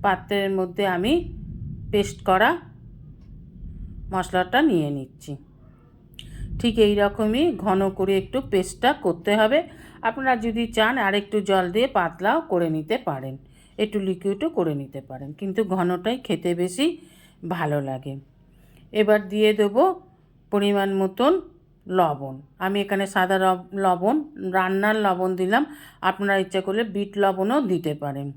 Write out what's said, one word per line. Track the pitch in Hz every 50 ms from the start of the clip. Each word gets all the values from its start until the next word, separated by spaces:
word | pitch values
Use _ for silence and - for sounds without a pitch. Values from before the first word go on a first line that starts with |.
| -
পাত্রের | 202 190 180 175 - 208 202 196 196 196 190
মধ্যে | 185 180 175 - 202 190 180
আমি | 175 180 233 294 349 349 - - - - - - - - - - - - -
পেস্ট | - 208 202 - - - - -
করা | 185 190 214 254 339 339 - - - - - - - - - - - - - - - - - - - - - - - - - - - - - -
মশলাটা | 190 190 180 - - 185 180 185 - 247
নিয়ে | 311 320 214 170 151 143 143 139
নিচ্ছি। | 135 - - - - - 147 135 - - - - - - - - - - - - - - - - - - - - - - - -
ঠিক | - 240 214 226 220 208
এই | 208
রকমই | 202 202 202 202 - 220 214 220 247 311 349 269 190 185
ঘন | 208 190 196 196 190 190 -
করে | 190 196 196 190
একটু | 190 - - 254 269 -
পেস্টটা | 202 190 180 185 - - - 247 285 233 -
করতে | 185 165 170 170 - 202 214
হবে। | 220 220 254 302 339 - - - - - - - - 226
আপনারা | 226 277 262 262 254 233 214
যদি | 233 220 226 233 226 226
চান | 226 214 220 254 269 214
আর | 196 196 208
একটু | 202 202 - 214 196 202
জল | 196 190 180 180 175
দিয়ে | 214 247 269 - 208
পাতলাও | 175 165 170 - 180 202 247 330 330 -
করে | 196 175 170 165
নিতে | 160 156 151 156 220 247 - -
পারেন, | 147 135 131 135 131 135 - - - _ _ _ _ - 214
একটু | 214 208 208 196 190
লিকুইডও | 185 175 175 196 202 202 302 330
করে | 320 240 180 160 147 143
নিতে | 139 135 - 139 135 -
পারেন, | 131 131 139 139 151
কিন্তু | - 208 196 190 208 220 190 185
ঘনটাই | 185 175 175 180 180 180 214 240 254 254
খেতে | - 185 160 - 180 175 170
বেশি | 180 185 180 - 277 330 349 - - - - - - - _ _ - 170 180
ভালো | 170 170 151 147 147
লাগে। | 139 135 135 127 135 143 135 139 143 _ _ _ _ _ _ - _ _ - - - - -
এবার | 214 214 202 214 214 202 185
দিয়ে | 202 208 214 214 214
দেব | 208 208 202 202 233 311 381 359 359 - - _ _ _ _ _ _ _ _
পরিমাণ | - 202 202 202 202 202 196 196 196 190
মতন | 190 190 190 - 240 277 359 370 - - - - _ _ _ _ _
লবণ। | - 185 185 180 160 147 135 139 135 131 131 143 - _ _
আমি | 180 190 202 202
এখানে | 196 202 202 196 196 196
সাদা | - 202 185 180 196 190 190
রব-, | 190 185 180 180 - - 196 196
লবণ, | 185 180 175 175 208 262 311 294 - - - 190 185 180
রান্নার | 185 185 185 190 190 202 214 214 220 214
লবণ | 196 185 180 185 - 185
দিলাম, | 180 185 185 208 240 302 302 - - - - - _
আপনারা | - 185 190 - 202 202 196 196 190
ইচ্ছা | 190 - 190
করলে | 190 196 190 214 226 220 185
বিট | 202 202 202 202 202 202
লবণও | 196 190 185 190 208 247 294 285 196
দিতে | 185 165 170 156 147 147 -
পারেন। | 143 135 139 139 143 143